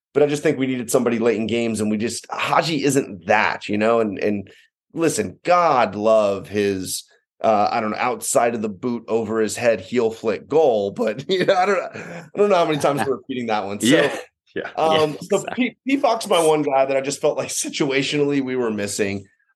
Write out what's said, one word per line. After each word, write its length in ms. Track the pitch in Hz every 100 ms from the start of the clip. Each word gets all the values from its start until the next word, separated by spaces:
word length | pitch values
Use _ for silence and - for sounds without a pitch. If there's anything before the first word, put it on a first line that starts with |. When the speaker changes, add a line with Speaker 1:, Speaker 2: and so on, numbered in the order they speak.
| _
Speaker 1:
but 120 | -
I 20 | 147
just 160 | 147
think 160 | 160 139
we 80 | 131
needed 240 | 127 113
somebody 300 | 135 120 117
late 160 | 117 107
in 100 | 113
games, 340 | 117 117 107
and 80 | 107
we 80 | 107
just, 280 | 113 117 -
Haji 520 | - - 143 156 160
isn't 420 | 143 135 - 95 87
that, 420 | 107 95 - -
you 80 | 104
know? 220 | 107 117
And, 180 | 110 98
and 300 | 98 104 98 - _ _ _
listen, 460 | - 165 - 98 92
God 520 | - 175 170 135 110 101
love 520 | 107 110 104 98 -
his, 560 | 104 101 98 90 - - _ _ _
uh, 280 | 113 107 104
I 80 | 117
don't 100 | 107
know, 60 | 104
outside 560 | 120 113 - 131 120
of 80 | 117
the 60 | 107
boot 360 | 95 123 117 113
over 320 | 113 107 113
his 160 | 107 110
head 240 | 117 107
heel 300 | 98 120 113
flick 360 | 110 110 92 -
goal, 440 | 139 156 110 101
but, 320 | 95 110 110
<laughs> 40 | 143
you 160 | 190
know, 100 | 165
I 120 | 190 190
don't, 300 | 190 139 -
I 300 | - 170 - -
don't 120 | 202
know 80 | 185
how 80 | 165
many 120 | 151
times 240 | 151 139 110
we're 100 | 120
repeating 300 | - 123 117
that 180 | 107
one. 160 | 98 104
So, 60 | 110
Speaker 2:
Yeah. 280 | 156 - - - _ _
Yeah. 160 | - - -
Speaker 1:
um, 360 | 160 156 156
Speaker 3:
Yeah, 40 | 147
Speaker 1:
so 140 | 170 202
Speaker 3:
exactly. 380 | - - 247 - 233
Speaker 1:
P-, 100 | 277
Pefok's 300 | 269 226 208
my 140 | 185
one 200 | 160 156
guy 220 | 143 135
that 120 | 135 135
I 40 |
just 200 | 131 139
felt 160 | 151 131
like 120 | 127
<laughs> 340 | - 320 -
situationally 580 | 151 135 139 147 143 143
we 120 | 131 127
were 140 | 120
missing, 560 | 107 101 - 101 98 98 _ _